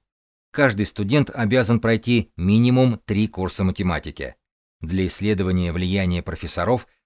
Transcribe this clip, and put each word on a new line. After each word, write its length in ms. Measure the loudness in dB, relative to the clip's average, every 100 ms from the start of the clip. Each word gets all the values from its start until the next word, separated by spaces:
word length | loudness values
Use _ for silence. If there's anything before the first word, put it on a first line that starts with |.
| _ _ _ _ _
Каждый 360 | 0 0 2 -4
студент 420 | -4 0 0 0
обязан 500 | -2 0 0 2 0
пройти 520 | 2 0 2 0 0 -2
минимум 640 | 2 4 4 4 4 0 -2
три 220 | -2 0
курса 360 | -2 -6 -2
математики. 720 | -2 0 -2 -2 -6 -10 -12 -14 _ _ _ _
Для 240 | -4 -2 -2
исследования 680 | -2 -2 0 0 0 -2
влияния 520 | -2 -2 0 0 -2
профессоров 640 | -4 -8 -8 -4 -2 -2 -4 _